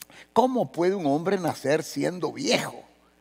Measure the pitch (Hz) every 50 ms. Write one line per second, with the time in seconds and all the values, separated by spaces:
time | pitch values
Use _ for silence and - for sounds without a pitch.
0 | - - - - - _ - 226 247 262 254 233 175 - - 160 175 185 196 202
1 | 160 139 139 160 170 190 202 185 170 147 127 - - 135 151 156 151 - - 143
2 | 143 156 180 180 175 185 - - - 226 240 - - - - - - - _ _
3 | _ _ _ _